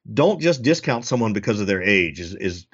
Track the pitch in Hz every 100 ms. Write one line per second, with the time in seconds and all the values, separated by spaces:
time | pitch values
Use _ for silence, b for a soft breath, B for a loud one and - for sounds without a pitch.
0 | - 110 170 185 160 143 120 165 - 120
1 | 117 123 113 104 120 104 101 95 92 98
2 | 85 73 85 98 95 87 -